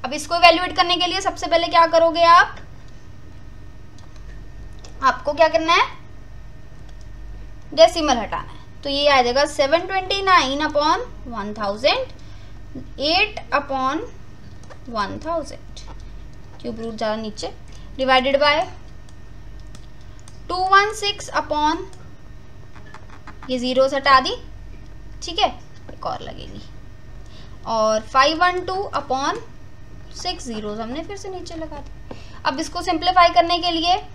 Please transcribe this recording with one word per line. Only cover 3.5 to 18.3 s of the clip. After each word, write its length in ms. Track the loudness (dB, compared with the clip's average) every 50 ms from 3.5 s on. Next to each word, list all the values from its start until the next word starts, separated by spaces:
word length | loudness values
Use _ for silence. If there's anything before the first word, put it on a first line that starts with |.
| -14 -14 -14 -14 -14 -14 -14 -14 -14 -16 -16 -14 -14 -14 -12 -12 -12 -12 -12 -12 -12 -12 -12 -12 -14 -14 -14 -14 -10 0
आपको 300 | 2 2 2 2 -2 -2
क्या 160 | 4 4 4 6
करना 260 | 6 2 4 4 4
है, 120 | 4 4 2 -2 -14 -16 -16 -16 -16 -14 -14 -14 -14 -14 -14 -14 -14 -14 -14 -14 -14 -14 -14 -14 -14 -14 -14 -12 -12 -12 -12 -12 -12 -12 -12 -12 -14 -14 -4 8
decimal 440 | 8 8 8 8 2 2 2 2 2
हटाना 340 | 0 -4 -6 -6 -8 -8
है। 100 | -14 -14 -16 -16 -16 -10 -6
तो 60 | -4
ये 180 | 0 4 4 6
आ 120 | 6 6
जाएगा 220 | 6 6 4 4 2
seven 400 | 2 4 2 4 4 4 2 2
twenty 340 | 0 -2 -2 0 0 -2 0
nine 380 | 4 6 6 6 6 4 0 0 0
upon 380 | 2 2 2 4 4 2 2 0 -8 -10 -12 -12 -8 -8
one 180 | -6 -6 -6 -6 -4
thousand, 520 | -4 -4 -2 2 2 2 2 2 -2 -6 -10 -14 -14 -14 -14 -14 -14 -14 -12 -12 -12 -12 -12 -12 -12 -12 -8 -4 0 2
eight 280 | 2 2 2 0 -2 -10 -6 -2 -2 -2
upon 420 | 0 0 -2 0 0 0 -2 -2 -6 -8 -12 -14 -14 -16 -16 -16 -16 -16 -16 -16 -16 -16 -16 -14 -12 -6 -4
one 180 | -4 -2 -2 -4 -8
thousand, 600 | -4 -2 -2 -2 -2 -6 -12 -14 -14 -14 -14 -12 -12 -12 -12 -12 -12 -12 -14 -14 -14 -14 -14 -14 -14 -14 -14 -10
Cube 200 | -10 -8 -8 -6
root 160 | -8 -8 -6
ज़्यादा 180 | -2 -2 -2 -2
नीचे, 360 | -2 -4 -8 -8 -8 -8 -8 -10 -12 -14 -14 -14 -14 -12 -12 -4
Divided 420 | -2 4 6 6 6 6 4